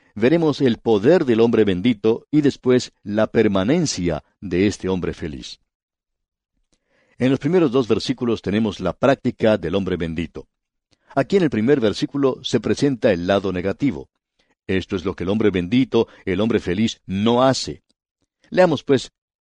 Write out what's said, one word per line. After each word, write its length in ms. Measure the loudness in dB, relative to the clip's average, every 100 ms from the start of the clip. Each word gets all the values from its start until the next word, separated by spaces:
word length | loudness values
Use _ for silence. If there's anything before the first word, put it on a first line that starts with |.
| _
veremos 460 | -2 2 2 0 0
el 160 | 0 0
poder 480 | 0 2 4 4
del 160 | 4 2
hombre 240 | 4 4
bendito 640 | 2 2 0 0 0 -2 0
y 120 | 0
después 500 | 2 0 2 0 0 _
la 240 | -6 -2 0
permanencia 960 | 2 2 2 0 0 -2 -2 -4 -4 -8 _
de 280 | -4 0 0
este 200 | 0 -4
hombre 240 | -4 -6
feliz. 460 | -8 -10 -12 -16 -20 _ _ _ _ _ _ _ _ _ _ _ _ _ _ _ -2
En 120 | 0
los 100 | 0
primeros 320 | 0 2 2
dos 160 | 2 0
versículos 540 | -2 -2 -4 -2 -2
tenemos 360 | -2 -2 -2 -2
la 140 | -6
práctica 640 | -2 0 0 -4 -2 0 0
del 160 | -2
hombre 220 | -4 -4 -4
bendito. 500 | -4 -6 -8 -10 -20 _ _ _ _ _ _ -4
Aquí 200 | 0 2
en 80 |
el 60 | 2
primer 300 | 0 2 2
versículo 580 | 0 -2 -4 -2 -2 -2
se 180 | -2 -2
presenta 520 | 0 0 0 0 0
el 140 | 2 0
lado 260 | 0 0
negativo. 560 | -4 -4 -4 -4 -4 -10 _ _ _ _ _ -4
Esto 260 | -4 -2
es 100 | -6
lo 100 | -4
que 100 | -6
el 60 | -2
hombre 200 | 0 0
bendito, 560 | 0 0 0 2 0 -2 -6
el 160 | -6 -2
hombre 200 | 0 -2
feliz, 400 | -2 -2 -2 -4 -8
no 360 | -2 0 2
hace. 400 | 2 0 -6 -12 _ _ _ _ _ _ _
Leamos, 340 | 2 2 2
pues, 260 | 0 0 -2 _ _ _